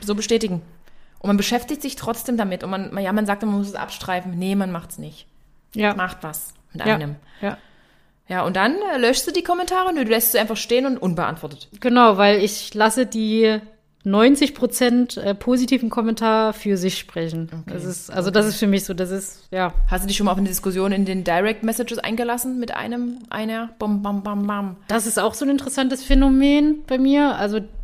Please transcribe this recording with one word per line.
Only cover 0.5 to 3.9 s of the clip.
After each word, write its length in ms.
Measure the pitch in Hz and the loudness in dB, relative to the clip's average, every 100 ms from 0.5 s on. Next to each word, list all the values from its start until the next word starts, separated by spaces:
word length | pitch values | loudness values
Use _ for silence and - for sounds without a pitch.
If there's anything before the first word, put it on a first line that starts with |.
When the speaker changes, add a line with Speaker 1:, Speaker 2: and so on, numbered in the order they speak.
| 180 - - - - - - | -4 -6 -20 -20 -20 -20 -8
Speaker 1:
Und 100 | 196 | 0
man 80 | 202 | 2
beschäftigt 440 | 196 247 247 294 | 2 -2 -2 -8
sich 140 | 277 - | -8 -8
trotzdem 420 | - 233 - 233 | -6 -6 -4 -2
damit. 260 | 202 180 | -2 -4
Und 60 | 180 | -6
man, 240 | 190 190 | -6 -6
man, 100 | 196 | -4
ja, 80 | 190 | -2
man 140 | 208 208 | 0 0
sagt, 160 | 202 | 0
man 160 | 220 202 | 0 -2
muss 120 | 202 | -2
es 40 | |
abstreifen. 640 | 196 - | -6 -10